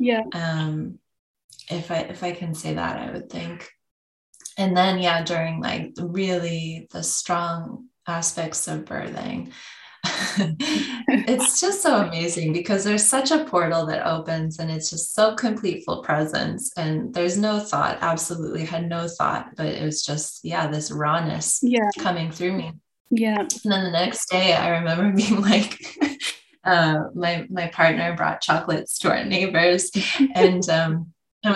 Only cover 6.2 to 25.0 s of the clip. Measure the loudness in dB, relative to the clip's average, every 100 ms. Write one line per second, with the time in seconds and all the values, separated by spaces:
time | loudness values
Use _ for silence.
6.2 | -2 -2 -2 -4 -6 -8 -12 -8 -4 -4
7.2 | -2 -2 -2 -4 -8 -12 -18 _ -8 -4
8.2 | -4 -4 -6 -6 -6 -6 -8 -8 -8 -8
9.2 | -6 -8 -10 -16 -20 -20 -20 -8 -6 -4
10.2 | -2 0 0 0 0 0 -2 -2 0 2
11.2 | 2 2 2 2 0 2 4 4 2 -2
12.2 | -2 0 0 0 0 0 2 4 4 4
13.2 | 4 2 2 2 2 0 0 -2 0 -2
14.2 | -2 -2 -2 -4 -4 -4 -4 -4 -4 4
15.2 | 4 4 -2 0 -2 -4 -6 -6 0 0
16.2 | 0 -2 -2 -4 -6 -4 -2 -2 -2 0
17.2 | 0 2 2 0 0 0 0 0 -2 0
18.2 | -2 -4 -4 -4 -4 -4 -4 -4 -6 -2
19.2 | 0 0 -6 -6 -4 -2 -4 -2 -4 -4
20.2 | -6 -10 -6 -2 -2 -2 -4 -2 0 0
21.2 | 0 -2 -2 2 4 4 2 0 -2 -2
22.2 | -4 -2 -2 -2 -6 -12 _ _ _ 2
23.2 | 4 2 -2 -2 0 2 2 2 0 -2
24.2 | -2 2 4 4 2 2 2 2